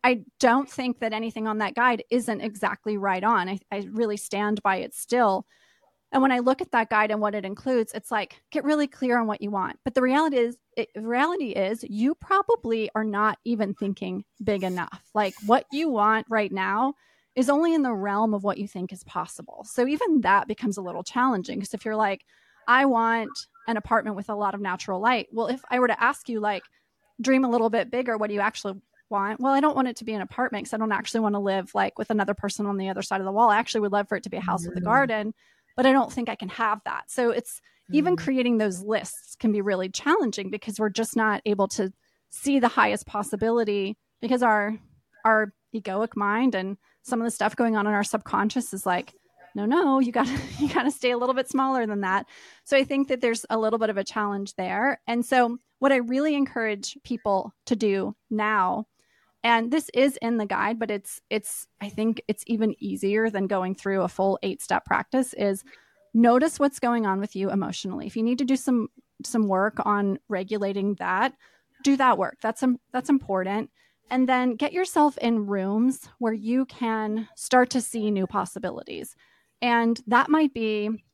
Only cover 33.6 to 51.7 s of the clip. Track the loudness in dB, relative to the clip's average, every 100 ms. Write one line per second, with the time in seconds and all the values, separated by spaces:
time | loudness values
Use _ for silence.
33.6 | 2 -2 0 0 -2 -6 -6 -6 -4 -4
34.6 | -4 -6 2 4 4 0 -4 -8 _ _
35.6 | _ 2 6 6 2 -4 -6 -6 -10 -2
36.6 | -2 -2 -4 -8 -6 0 0 0 -6 -18
37.6 | _ _ 0 2 2 0 0 0 2 2
38.6 | 0 -2 -2 -4 -4 -14 -18 -2 0 2
39.6 | 0 0 -2 -4 0 2 2 -2 -8 -8
40.6 | -8 -2 -2 -2 -2 2 2 0 0 0
41.6 | 0 0 -4 -6 _ _ _ -6 0 4
42.6 | 4 4 2 2 -4 -6 -4 -2 0 2
43.6 | 0 -2 -2 -6 _ _ -2 2 4 4
44.6 | 0 -6 -12 _ _ _ 2 4 2 _
45.6 | _ -10 -4 -2 -2 -2 0 2 2 0
46.6 | -4 -8 _ _ -4 -2 -2 -2 -2 0
47.6 | 2 2 2 0 0 -4 -2 0 0 -2
48.6 | -4 -4 -2 -2 -4 _ _ _ -12 -4
49.6 | 0 2 4 4 2 0 -2 -4 -6 -4
50.6 | -2 0 0 0 0 0 0 0 0 0
51.6 | 2